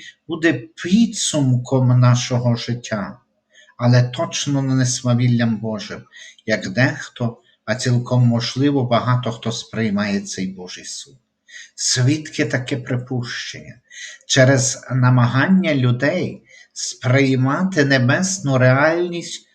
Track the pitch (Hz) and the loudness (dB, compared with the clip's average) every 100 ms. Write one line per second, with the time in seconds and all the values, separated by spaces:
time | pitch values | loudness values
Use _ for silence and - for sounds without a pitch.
0 | - - - 165 165 127 113 - 175 214 | -16 -20 -10 -2 0 0 -6 -12 0 2
1 | 220 - - 156 131 123 123 131 127 123 | 2 0 -4 0 0 0 0 0 4 4
2 | 123 120 - 120 123 117 - 117 - 107 | 4 4 0 -2 0 -2 -4 -8 -6 -6
3 | 95 - _ _ _ _ _ - 120 123 | -6 -12 _ _ _ _ _ -2 4 4
4 | 123 - 196 - 147 139 135 131 127 - | 4 -2 -6 -4 -2 -2 0 0 0 -2
5 | 123 120 123 120 117 107 110 107 - 85 | 0 2 2 2 0 -2 -4 -8 -10 -14
6 | - - - - - 107 101 95 143 156 | -16 -20 -20 -14 -2 -2 -2 0 0 0
7 | - - 117 - _ _ - 117 127 120 | -12 -6 -6 -6 _ _ -6 -4 0 0
8 | - 123 120 117 - 127 143 139 120 113 | 2 2 4 2 -2 0 2 2 2 0
9 | 120 123 117 113 113 - - 104 110 101 | 2 0 -2 -6 -6 -8 -8 -4 -2 0
10 | 104 101 101 - 95 92 90 - 82 - | -2 -2 -4 -8 -8 -8 -14 -16 -14 -16
11 | - 69 _ _ _ - - - - 127 | -16 -20 _ _ _ -20 -20 -8 -4 0
12 | 127 156 151 - 131 127 - 127 - 123 | 2 0 -4 -4 -2 -2 -4 -6 -4 -6
13 | - 127 120 - - 80 - - _ - | -4 -6 -6 -10 -12 -14 -18 -20 _ -20
14 | - - - 139 131 135 123 - - 127 | -18 -20 -2 4 6 4 0 -4 -4 2
15 | 127 127 117 131 160 190 170 139 127 123 | 4 4 4 2 4 4 4 2 2 0
16 | 143 175 127 - _ - _ - - - | 0 -2 -4 -8 _ -20 _ -12 -12 -6
17 | 123 131 135 131 131 151 190 156 135 135 | 0 4 4 2 2 0 0 2 2 4
18 | 120 156 185 - 139 131 127 131 156 170 | 4 2 0 -4 0 4 4 4 2 2
19 | 180 170 165 - - | -2 -6 -10 -14 -18